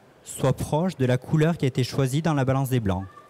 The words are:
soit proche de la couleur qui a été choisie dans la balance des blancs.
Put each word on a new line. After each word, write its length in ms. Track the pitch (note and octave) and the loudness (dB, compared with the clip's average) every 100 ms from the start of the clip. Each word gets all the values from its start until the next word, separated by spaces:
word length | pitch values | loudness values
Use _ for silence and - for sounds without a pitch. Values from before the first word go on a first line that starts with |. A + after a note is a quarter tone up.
| - - | -20 -20
soit 300 | - - C3 | -16 -2 0
proche 420 | - - D3+ F#3 - | 0 0 0 0 0
de 80 | B2+ | 0
la 120 | B2 | 0
couleur 380 | - D#3+ D#3 E3+ | 0 2 2 2
qui 100 | C3+ | -2
a 20 | |
été 160 | C3+ | 0
choisie 380 | A#2+ - C3+ C#3+ | -2 0 0 0
dans 120 | E3 | 0
la 100 | D3 | 0
balance 260 | C3 C3 C3 | 2 0 0
des 100 | B2+ | 0
blancs. 240 | G2+ F#2 F#2+ - | 0 -2 -6 -16